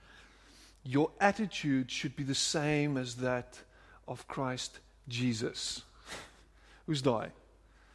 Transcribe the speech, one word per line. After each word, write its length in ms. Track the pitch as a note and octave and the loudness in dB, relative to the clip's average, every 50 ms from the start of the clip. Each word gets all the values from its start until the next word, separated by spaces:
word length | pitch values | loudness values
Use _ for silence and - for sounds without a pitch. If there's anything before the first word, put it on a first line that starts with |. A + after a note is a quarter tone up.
| - - - - - - - - - - - - - - - - | -20 -20 -20 -20 -20 -20 -20 -20 -20 -20 -20 -20 -20 -20 -20 -16
Your 300 | - C3+ B2 C#3+ D3+ D#3+ - - | -10 0 4 4 4 4 2 4
attitude 720 | G3 G3+ G3 - A3 F3+ - - - D3 C3+ C3 B2+ A#2+ | 4 4 6 4 -2 -2 -2 -2 0 2 2 2 2 0
should 240 | - - - D3+ B2 | -4 -4 -4 -6 -4
be 100 | - C#3+ | -4 -4
the 80 | C3+ C3+ | -2 0
same 640 | - - - - E3 D3 D3+ D3+ D3 D3 D3 C#3+ C3 | 0 0 0 0 0 2 2 4 4 2 2 0 -2
as 160 | B2+ B2 A#2+ | -2 -4 -6
that 480 | B2 B2 B2+ B2+ B2 A#2+ - - - - - - - - - - - - | -2 0 0 0 0 -4 -8 -14 -20 -20 -20 -20 -20 -20 -20 -20 -20 -12
of 200 | - C3 A#2+ - - | -10 -10 -10 -10 -8
Christ 540 | - - C#3 C3 B2+ A#2+ - - - - - - - - - - | -4 -2 -2 -2 -2 -4 -6 -8 -10 -16 -20 -20 -20 -20 -12 -8
Jesus. 760 | A#2 A#2 B2 B2 A#2 A2 A#2+ - - - - - - - - - - - - - - - - - - - - - _ - - - - - - | -4 0 2 2 2 0 -2 -4 -4 -4 -6 -6 -6 -8 -10 -16 -20 -20 -16 -14 -14 -14 -14 -16 -20 -20 -20 -20 _ -20 -20 -20 -20 -16 -4
Hoe's 160 | - D#3+ C#3 | -2 -2 2
daai? 300 | C3 C#3+ A#2+ G#2+ - - - - - - - - - - - - - - | 4 4 4 4 0 -6 -10 -16 -20 -20 -20 -20 -20 -20 -20 -20 -20 -20